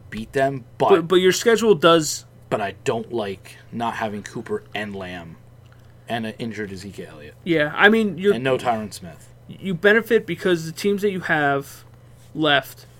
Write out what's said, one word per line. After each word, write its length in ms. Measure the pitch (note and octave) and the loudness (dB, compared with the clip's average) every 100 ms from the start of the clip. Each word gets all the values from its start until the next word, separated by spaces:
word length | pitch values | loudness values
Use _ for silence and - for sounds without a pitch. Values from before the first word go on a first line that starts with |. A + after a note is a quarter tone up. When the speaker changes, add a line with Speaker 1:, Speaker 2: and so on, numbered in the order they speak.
| - | -8
Speaker 1:
beat 240 | G#2+ A2+ | -12 -6
them, 320 | C#3 C3+ C3+ - - | -2 0 -2 -10 -2
but 120 | C3+ | 4
Speaker 2:
But, 180 | F3 E3 | 4 4
but 80 | F#3 | 2
your 140 | F#3 | 4
schedule 440 | F3 A#3 A3 A3+ F3 | 2 2 4 4 6
does 500 | E3 E3 D3+ - - - - | 6 6 2 -6 -12 -20 -6
Speaker 1:
but 120 | A2+ | -4
I 140 | G2+ F#2 | -4 -6
don't 280 | - A#2 A2 | -4 -4 -4
like 460 | A#2 G2+ F#2+ - - - | -6 -6 -8 -14 -20 -14
not 240 | A#2 A#2 - | -6 -6 -4
having 260 | A2+ G#2 | -4 -6
Cooper 400 | - - A2+ G#2 - | -10 -12 -6 -8 -6
and 220 | G#2+ G#2 G2 | -10 -8 -10
Lamb 400 | F2+ F2+ E2 D#2+ - - - - - - - | -12 -12 -16 -18 -20 -20 -20 -20 -20 -20 -8
and 180 | A#2 A2 | -6 -6
an 80 | G#2+ | -8
injured 340 | A#2 G#2 G#2 | -8 -8 -8
Ezekiel 360 | F#2+ G2 F2+ E2+ | -10 -14 -14 -16
Elliott. 200 | - - - | -18 -20 -12
Speaker 2:
Yeah, 300 | - E3 D3+ - | -2 0 0 4
I 140 | G3+ | 6
mean, 280 | A3+ G#3+ D#3 | 6 2 0
you're 160 | G3 A#2 | 0 2
Speaker 1:
And 80 | |
no 140 | C3 B2+ | 0 0
Tyron 360 | B2+ A2+ G#2+ | 0 -2 -6
Smith. 360 | - F2 D2+ - - - | -12 -16 -18 -20 -20 -20
Speaker 2:
you 260 | - F#3 | -12 -6
benefit 520 | E3+ G3+ A3 A3 A3+ A3 | 0 4 4 4 0 0
because 380 | E3+ G3 F3 D#3+ | -2 0 0 -2
the 60 | |
teams 300 | D#3+ G3+ G3+ | -4 -2 0
that 80 | G3+ | -2
you 100 | F#3 | -2
have 600 | - D#3+ C#3+ C#3 - - - - - - - - | -2 0 2 0 -2 -12 -20 -20 -20 -20 -14 -2
left 500 | D#3 C#3+ - - - - | 2 2 0 -10 -20 -20